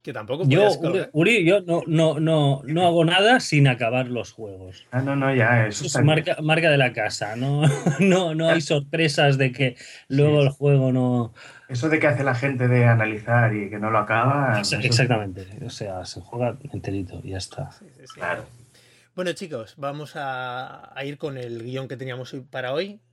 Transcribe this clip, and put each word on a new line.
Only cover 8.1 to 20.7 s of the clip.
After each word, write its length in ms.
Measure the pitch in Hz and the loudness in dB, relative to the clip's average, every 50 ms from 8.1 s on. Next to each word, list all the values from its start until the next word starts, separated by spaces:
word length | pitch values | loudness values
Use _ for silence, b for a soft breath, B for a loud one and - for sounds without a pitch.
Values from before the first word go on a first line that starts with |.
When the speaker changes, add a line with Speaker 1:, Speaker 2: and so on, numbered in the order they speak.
| 175 185 185 165 156 | 4 2 2 -2 -2
Speaker 2:
no 140 | 156 165 165 | 0 0 2
hay 120 | 165 170 | 2 0
sorpresas 760 | 147 - 160 143 143 143 - 165 165 156 143 175 151 143 139 | 0 0 -2 -2 -2 -4 -2 0 0 0 2 4 4 4 4
de 140 | 135 139 127 | 2 0 -2
que 240 | 123 139 135 127 120 B B B B B B | 0 -2 -4 -4 -4 B B B B B B
luego 320 | _ 135 143 147 151 147 147 | _ 0 2 4 4 4 4
Speaker 3:
Sí. 60 | 143 | 2
Speaker 2:
el 40 | 139 143 | 2 0
juego 400 | _ 143 143 143 135 131 131 127 | _ 2 4 4 4 4 2 2
no 400 | 127 127 123 123 120 117 113 B B B B B B B | 2 2 2 2 0 -2 -4 B B B B B B B
Speaker 3:
Eso 220 | - 131 120 135 156 | -10 -8 -4 -2 0
de 100 | 156 156 | 0 2
que 80 | 156 | 2
hace 160 | 147 143 - 139 | 2 2 2 0
la 100 | 139 123 | -2 -2
gente 340 | 120 - 143 139 120 123 123 | -2 -2 -4 -2 0 0 2
de 160 | 123 123 120 | 4 4 4
analizar 680 | 120 117 113 110 107 107 104 - 117 117 120 117 107 104 | 4 4 4 2 0 -4 -6 -4 0 2 2 2 2 0
y 160 | 104 98 95 | -2 -6 -6
que 80 | 107 | -6
no 120 | 104 104 110 | -6 -4 0
lo 60 | 110 | 0
acaba, 640 | 107 101 110 110 113 120 135 139 143 139 131 110 104 | 0 0 2 0 2 2 2 0 0 0 0 0 -2
Speaker 2:
Exa-, 180 | 101 - - 107 | -2 -2 -4 -2
Speaker 3:
eso 80 | 113 | 0
Speaker 2:
exactamente, 580 | 117 117 120 131 120 120 107 104 98 92 95 95 92 101 - - | 0 2 2 2 2 0 -2 -2 -6 -10 -12 -14 -16 -16 -14 -14
o 40 | 120 | -14
sea, 360 | - - 110 101 92 92 90 | -12 -12 -10 -10 -10 -10 -12
se 160 | - - - | -12 -16 -16
juega 360 | 87 - - 117 123 120 104 - - - | -16 -12 -6 -4 -4 -4 -4 -8 -14 -12
enterito 480 | - 101 90 101 98 98 92 92 - 90 90 | -12 -10 -8 -6 -6 -6 -8 -10 -14 -16 -12
y 60 | 92 | -10
ya 60 | 95 92 | -10 -10
está. 300 | - - - - - - - | -10 -12 -12 -14 -14 -14 -14
Speaker 1:
Sí, 120 | _ - - _ | _ -20 -20 _
sí, 100 | _ - | _ -20
sí. 60 | - - | -20 -14
Speaker 3:
Claro. 320 | - 90 87 87 - - - - - - _ b b b b b b b b _ | -10 -8 -8 -8 -8 -10 -18 -20 -20 -20 _ b b b b b b b b _
Speaker 1:
Bueno, 180 | 180 185 175 160 | -8 -6 -6 -6
chicos, 400 | - 202 160 151 117 110 - _ | -8 -10 -12 -12 -12 -12 -14 _
vamos 400 | - 139 143 143 147 151 139 - | -10 -10 -10 -10 -10 -14 -14 -12
a, 840 | 160 143 135 131 127 127 127 123 127 131 131 | -10 -10 -8 -8 -8 -8 -10 -10 -10 -12 -14